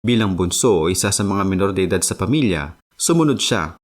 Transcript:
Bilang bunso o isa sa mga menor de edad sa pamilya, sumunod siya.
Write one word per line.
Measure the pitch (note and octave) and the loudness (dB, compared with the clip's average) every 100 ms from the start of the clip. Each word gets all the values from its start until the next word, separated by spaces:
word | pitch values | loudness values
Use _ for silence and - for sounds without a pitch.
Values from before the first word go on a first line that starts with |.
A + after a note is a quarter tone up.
Bilang | A2 A#2+ G#2+ F2+ | 2 2 2 0
bunso | F2+ - B2+ F#2 | -2 0 2 4
o | D#2+ | 2
isa | F#2 G#2 | 0 -2
sa | - | -2
mga | G2+ G2 G2 | -2 0 0
menor | F#2+ G2 | 0 0
de | G2 F#2 | 0 0
edad | F#2 | 0
sa | - | -2
pamilya, | - F#2 D3 B2 E2 C#2+ - _ | -4 -2 0 0 -2 -6 -12 _
sumunod | _ - E3+ D#3 A#2 | _ 0 2 2 0
siya. | - G#2+ D#2+ - | 0 -2 -4 -10